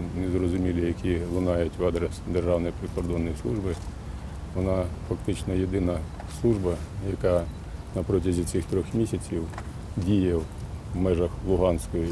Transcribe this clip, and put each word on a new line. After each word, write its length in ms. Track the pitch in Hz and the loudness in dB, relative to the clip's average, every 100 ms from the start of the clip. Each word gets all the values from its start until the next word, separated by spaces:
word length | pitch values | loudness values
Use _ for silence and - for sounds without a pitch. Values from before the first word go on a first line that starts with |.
| 87 85 | -2 -2
незрозумілі, 640 | 92 90 90 90 90 85 85 | 0 2 2 2 2 2 2
які 320 | 82 92 85 87 | 0 0 0 2
лунають 380 | 87 90 87 80 - | 0 2 2 2 2
в 60 | 90 | 0
адрес 260 | 85 82 - - | 2 -2 -4 -2
Державної 460 | 87 85 87 85 - | 0 4 2 2 -2
прикордонної 560 | 78 85 87 85 82 78 | -4 -4 -2 0 0 -2
служби, 340 | 123 113 95 82 - - - - - - - 95 | -2 -2 -2 -4 -6 -8 -10 -10 -8 -10 -6 -2
вона 280 | 95 92 87 - - | 2 2 0 -4 -4
фактично 440 | 90 - 92 - | -2 -2 -2 0
єдина 440 | 92 92 95 87 85 80 - - - | 0 2 2 2 0 -4 -8 -10 0
служба, 320 | 117 104 90 80 78 98 98 | 2 4 2 -2 -4 -6 -4
яка 320 | 92 95 87 85 - - - - 95 | 0 4 4 2 -6 -10 -10 -6 -4
на 80 | |
протязі 400 | 87 98 92 87 | 2 2 4 2
цих 220 | 85 95 87 | 2 -2 0
трьох 200 | 95 85 | -2 0
місяців 500 | 113 110 90 - 85 80 - - - - - | 0 0 -2 -2 -4 -4 -8 -10 -10 -6 -2
діє 380 | 90 104 92 85 | 2 4 4 2
в 80 | 80 - - - - 87 | 0 -8 -8 -10 -6 0
межах 340 | 92 87 87 - 92 | 2 4 2 0 0
Луганської 640 | 90 90 82 - 87 82 | 4 4 2 0 -2 0